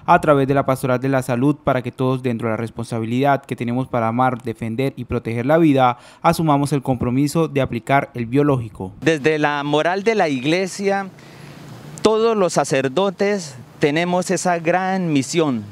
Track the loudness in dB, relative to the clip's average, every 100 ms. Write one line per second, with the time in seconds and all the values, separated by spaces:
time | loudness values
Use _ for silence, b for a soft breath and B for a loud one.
0 | B 4 4 4 4 2 0 0 0 0
1 | 0 0 0 0 0 0 0 -2 -2 -2
2 | -2 0 -2 -2 -2 -2 -4 -8 -8 -6
3 | -2 0 2 0 -2 -8 -4 -4 -4 -2
4 | 0 0 0 -2 -6 -8 -6 -4 -4 -4
5 | -6 -6 -4 -4 2 4 4 4 2 0
6 | B B 0 2 2 2 2 -2 -2 -2
7 | 0 0 0 0 -2 -2 -2 -4 0 0
8 | 0 -6 -2 2 2 2 -2 -10 -12 -4
9 | 0 2 2 2 0 0 0 0 2 0
10 | 0 2 0 0 0 0 -2 -4 -2 -2
11 | -4 -14 B B B B B B -18 0
12 | 2 4 2 2 2 2 0 0 0 0
13 | 0 0 0 0 -4 -14 -20 -2 0 2
14 | 0 0 0 -2 0 0 0 0 0 -2
15 | 0 0 0 0 0 -2 -6